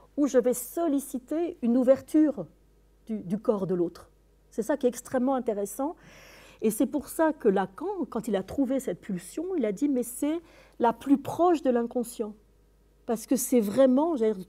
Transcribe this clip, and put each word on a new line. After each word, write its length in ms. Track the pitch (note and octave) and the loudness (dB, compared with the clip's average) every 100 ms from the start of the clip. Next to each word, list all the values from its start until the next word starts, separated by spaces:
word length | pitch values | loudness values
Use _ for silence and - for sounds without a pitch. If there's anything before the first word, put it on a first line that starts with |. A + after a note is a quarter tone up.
| - - | -12 -2
où 100 | C#4+ | 2
je 100 | B3+ | 2
vais 160 | B3 | 2
solliciter 1040 | B3 - E4+ E4+ C#4 - B3 - D#4 E4+ - | -2 -4 -4 -2 -2 -4 -10 -6 -4 -4 -2
une 160 | A#3 B3 | 0 2
ouverture 680 | B3+ C4 - D#4 D#4 G#3+ D#3 _ _ _ _ _ - | 4 4 4 4 4 0 -10 _ _ _ _ _ -10
du, 140 | G#3+ | -8
du 180 | F#3+ G#3 | -4 -2
corps 260 | B3+ G#3 F#3 | 0 0 0
de 80 | |
l'autre. 360 | F3+ E3+ - - _ _ _ _ | -2 -2 -4 -20 _ _ _ _
C'est 120 | - | -8
ça 140 | G#3 D4 | -4 0
qui 120 | B3 | 0
est 20 | |
extrêmement 460 | - - C4 B3 C4 | -2 -4 -2 0 0
intéressant. 600 | A#3 G3+ G3+ - C#4+ - - - - - - - | -2 -4 -6 -4 -6 -6 -16 -20 -20 -20 -20 -4
Et 80 | A3 | -2
c'est 160 | G#3+ C#4 | 0 0
pour 220 | D4 - | -2 -6
ça 240 | - D#4+ | 0 0
que 160 | D#4 A3 | 2 2
Lacan, 580 | G3 G3 - F4 G4 C4+ | 2 -2 -6 -8 -6 -6
quand 180 | A3+ A3 | -6 -4
il 80 | G3 | -4
a 80 | |
trouvé 380 | F#3+ - B3 C4+ | -4 -4 0 0
cette 180 | A#3+ F3 | -2 -8
pulsion, 560 | - F3+ - - F4+ F#4 | -6 -8 -6 -8 -4 -2
il 80 | |
a 80 | G#3+ | -2
dit, « 160 | F#3+ D4 | 0 0
Mais 140 | B3+ | 0
c'est 380 | A#3 - D4 E4 - - - _ | -2 -4 -4 -4 -8 -20 -20 _
la 120 | A#3 | 0
plus 260 | A3+ C#4 C#4 | 0 2 2
proche 440 | - - F4 D#4 | 2 2 4 4
de 80 | C4 | 2
l'inconscient. » 680 | A#3+ A#3 B3 A#3 - G#3+ G#3+ _ _ _ _ _ _ - | 0 0 -4 -6 -6 -8 -10 _ _ _ _ _ _ -4
Parce 200 | A3+ - | -4 0
que 120 | B3+ | 0
c'est 240 | - B3 | 4 2
vraiment, 560 | G#3 G#3 C4+ B3+ E4 C#4+ | 4 4 6 6 2 2
j'allais 160 | A3 | 0
dire, 120 | G3+ | -2